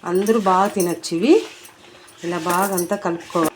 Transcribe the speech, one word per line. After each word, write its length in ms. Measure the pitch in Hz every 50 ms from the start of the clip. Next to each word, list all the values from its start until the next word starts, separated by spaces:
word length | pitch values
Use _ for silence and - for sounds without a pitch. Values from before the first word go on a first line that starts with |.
| - 170 175
అందరూ 280 | 185 202 208 226 233 196 190 185
బాగా 180 | 185 196 208 - 208
తినచ్చు 340 | 175 175 165 165 - - 170 165
ఇవి. 160 | 185 262 339 453 - - - - - - - - - - - - - - - - -
ఇలా 160 | 170 175 170 160 175
బాగా 220 | 175 180 196 202 196 175
అంతా 180 | 175 165 208 202 -
కలుపుకోవాలి 480 | 185 170 165 - - - 175 160 156 -